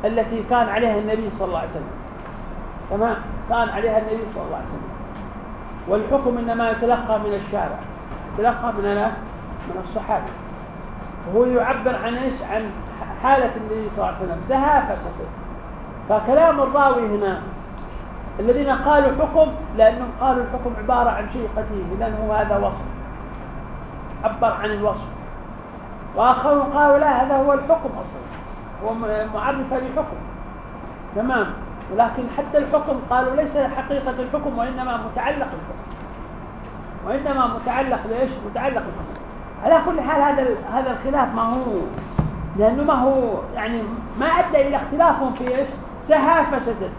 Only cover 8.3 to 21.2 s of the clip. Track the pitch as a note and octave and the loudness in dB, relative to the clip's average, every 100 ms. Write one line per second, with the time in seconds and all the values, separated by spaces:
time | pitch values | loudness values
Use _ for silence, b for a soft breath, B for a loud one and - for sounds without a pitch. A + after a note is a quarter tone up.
8.3 | - A3+ A3 A#3 G#3 G3+ G3+ A3 - - | 0 2 2 -2 -2 0 0 0 -2 -10
9.3 | - - - - F#3 - A3 - G#3 - | -12 -10 -10 -8 -8 -6 -6 -2 -2 -2
10.3 | - - - - - - - - - F3 | -10 -12 -12 -12 -12 -12 -10 -10 -10 0
11.3 | G3+ B3 B3 A3+ B3+ B3 B3 A3+ B3 C4 | 4 4 4 2 0 0 0 -2 -2 -2
12.3 | - - G#3+ G#3+ F#3+ - - - - C4 | -4 -4 -4 -4 -8 -10 -10 -10 -2 4
13.3 | C4+ A#3+ A3 G#3+ A3 G#3+ G#3 F#3 F3+ F#3 | 4 4 -2 -4 -4 -4 -2 -2 -2 -4
14.3 | E3+ E3 C4 C#4+ D4 - - - - - | -4 0 2 4 4 4 -4 -6 -8 -10
15.3 | - - - - - - - - G#3+ - | -10 -10 -10 -10 -12 -10 -10 0 2 6
16.3 | C#4+ E4 D4 C4+ C#4+ C#4 A#3+ A3 G#3 G3+ | 6 8 6 4 6 6 4 2 0 0
17.3 | F3+ - - - - B B B - - | -2 -6 -10 -10 -10 B B B -10 -8
18.3 | - G#3+ B3+ C#4 B3+ C#4 D4 C#4 C4+ D4+ | 0 2 4 4 2 6 6 6 4 2
19.3 | E4 D#4 - - G3+ A3 A#3+ B3 - C4 | 6 4 4 -4 6 6 6 -6 0 2
20.3 | B3+ A#3+ B3 B3 A3+ G#3+ B3 A#3+ G#3 | 2 0 -2 -4 -2 2 4 4 2